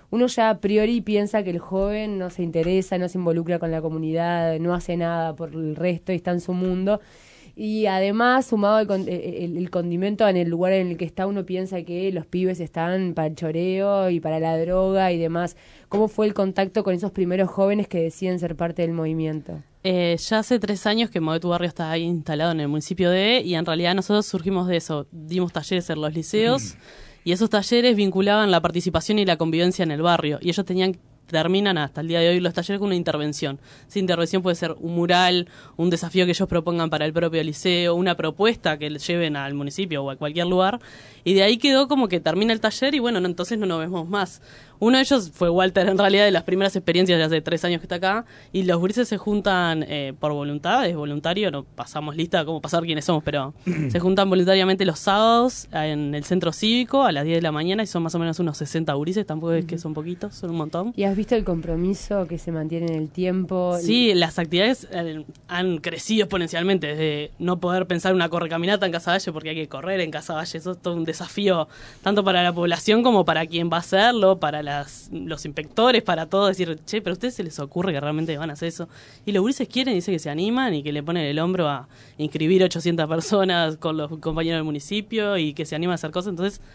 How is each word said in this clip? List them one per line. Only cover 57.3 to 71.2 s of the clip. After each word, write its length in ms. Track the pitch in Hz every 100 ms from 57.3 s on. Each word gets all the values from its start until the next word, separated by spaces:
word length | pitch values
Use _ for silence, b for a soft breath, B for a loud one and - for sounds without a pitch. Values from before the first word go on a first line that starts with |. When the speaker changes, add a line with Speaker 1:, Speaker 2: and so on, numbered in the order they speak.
| 165
Speaker 2:
de 40 |
la 100 | 165
mañana 300 | 151 170 196
y 20 | 214
son 160 | 175
más 120 | 160
o 40 | 170
menos 200 | 165 160
unos 200 | 165 147
sesenta 340 | 147 170 160
gurises, 320 | 143 156 202 202
tampoco 260 | 156 165
es 100 | 165
que 120 | 165 170
Speaker 1:
Ujú. 60 |
Speaker 2:
son 120 | 160
poquitos, 400 | 156 160 175 208
son 160 | - 175
un 60 | 170
montón. 360 | 156 170 214
Speaker 1:
¿Y 100 | -
has 120 | 196 196
visto 180 | 208
el 80 | 233
compromiso 800 | 202 170 165 165 185 196 - 202 170
que 100 | 170
se 160 | -
mantiene 340 | 160 156 165 170
en 60 | 160
el 80 | 156
tiempo? 680 | 180 180 185 180 185 180 175
Speaker 2:
Sí, 320 | 175 240 233
las 240 | 180 165 -
actividades, 480 | 165 175 220 262 -
eh, 320 | 185 165 156 143 - -
han 300 | 175 185 165
crecido 460 | 170 165 - 220
exponencialmente, 640 | 185 190 165 170 180 190 151
desde 420 | 151 156 147 151 -
no 220 | 175 180
poder 260 | 180 185 180
pensar 280 | 175 190
una 140 | 185 170
correcaminata 560 | 170 165 165 175 208
en 80 | 190
Casa 200 | 165 170
Valle 200 | 190 190
porque 160 | 156 160
hay 80 | 160
que 120 | 151
correr 320 | 135 175 196
en 100 | 160
Casa 240 | 151 -
Valle, 240 | 156 160 160
eso 140 | 170
es 60 | 180
todo 120 | 180 170
un 80 |
desafío, 640 | 160 156